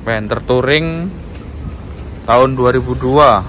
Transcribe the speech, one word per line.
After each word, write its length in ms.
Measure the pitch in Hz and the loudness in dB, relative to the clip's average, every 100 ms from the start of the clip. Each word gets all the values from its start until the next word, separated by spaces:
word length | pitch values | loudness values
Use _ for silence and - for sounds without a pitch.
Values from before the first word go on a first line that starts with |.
Panther 400 | 110 113 104 113 | -4 -4 -4 -6
Touring 640 | - 127 131 151 165 165 180 180 - - - - - - - - - - - | 0 0 2 0 0 -4 -8 -10 -14 -14 -14 -12 -12 -12 -14 -14 -14 -10 2
tahun 240 | 120 131 | 4 4
dua 240 | 131 123 127 | 4 2 2
ribu 160 | 123 | -2
dua. 480 | 127 127 143 143 104 | -4 2 6 6 4